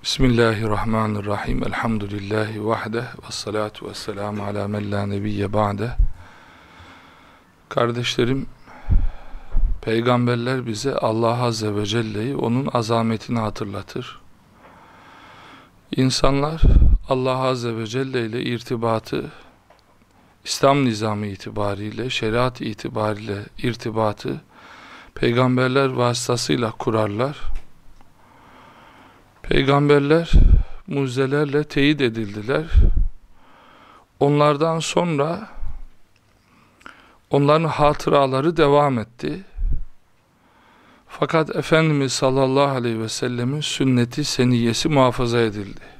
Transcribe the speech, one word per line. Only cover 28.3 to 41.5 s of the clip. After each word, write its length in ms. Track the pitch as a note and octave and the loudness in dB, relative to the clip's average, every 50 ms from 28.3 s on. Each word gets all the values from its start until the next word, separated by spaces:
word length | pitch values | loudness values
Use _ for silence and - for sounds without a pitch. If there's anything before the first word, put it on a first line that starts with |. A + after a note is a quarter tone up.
| - - - - - - - - - - - - - - - - - - _ _ _ _ _ | -20 -20 -20 -20 -20 -20 -20 -20 -20 -20 -20 -20 -20 -20 -20 -20 -20 -20 _ _ _ _ _
Peygamberler 880 | - - C#3+ C#3 C3 C#3 C#3+ D3 C#3+ C#3+ C#3+ C#3+ C#3+ D3+ E3 E3+ - - - - - - - - - - - - | 0 0 2 2 4 4 4 4 4 4 4 4 4 2 2 2 6 8 8 10 10 8 6 4 2 -6 -12 -10
mucizelerle 800 | - D3+ C#3+ C#3 C3 B2 B2+ C3+ C3 C#3 D3 D3+ D3 C#3 D3 D3+ | -6 -4 -2 -2 -2 0 -2 -2 0 0 0 0 0 0 -2 -2
teyit 360 | D3+ - D3 C#3 C#3+ D#3 C#3+ | 0 0 2 2 2 2 2
edildiler. 640 | C#3 B2 A2+ A2+ A2+ G#2 G2+ G#2+ G#2 A2 C#3 D3+ D#3+ E3 - - - - - - - - - - - - - - - - - - - - - - - - - - _ _ _ _ | 2 0 0 -2 -6 -6 -6 -8 -4 -2 -2 -2 -2 4 6 6 6 8 6 4 2 0 -2 -6 -16 -20 -20 -20 -20 -20 -20 -20 -20 -20 -20 -20 -20 -20 -20 -20 _ _ _ _
Onlardan 580 | C#3+ C#3+ D3 D3 D3 D3 D3+ C#3+ D#3 E3 D#3+ E3 | 2 2 4 4 4 4 2 2 0 -2 -2 -2
sonra 680 | D#3+ - - F3 F3 F3 D#3+ C#3 C#3 D#3 E3+ G3 A3 - - - - - - - - - - - - _ _ _ _ _ _ _ _ _ _ _ _ _ _ _ _ - - - - - _ _ _ _ | -4 -2 -2 -2 0 0 0 -2 -2 -2 -2 -8 -10 -12 -8 -4 -4 -4 -4 -6 -10 -14 -18 -20 -20 _ _ _ _ _ _ _ _ _ _ _ _ _ _ _ _ -20 -20 -20 -20 -20 _ _ _ _
onların 380 | - C#3+ C#3+ C#3 D3+ D#3+ E3 D#3 | 0 2 4 4 4 2 2 0
hatıraları 880 | C#3 - D3 D3 D3 - - - D3 C#3+ C#3 C3+ C3 C3 C#3 E3 F3 | 0 2 2 2 2 0 -2 2 4 4 4 4 0 0 0 0 2
devam 420 | D#3+ D#3+ C#3+ C#3+ D3 D3 C#3+ C3+ A#2 | 2 4 4 6 4 4 2 0 -2
etti. 460 | G#2 - _ _ - - D3+ F3+ F#3+ - - - - - - - - - - - _ _ _ _ _ _ _ _ _ _ _ _ _ _ _ _ _ _ - _ _ _ | -4 -6 _ _ -8 -6 -6 -8 -12 -14 -8 -4 0 2 2 0 0 -4 -10 -20 _ _ _ _ _ _ _ _ _ _ _ _ _ _ _ _ _ _ -20 _ _ _
Fakat 480 | - - - C#3+ - E3 D#3+ D3 | -6 -4 -4 0 0 0 0 0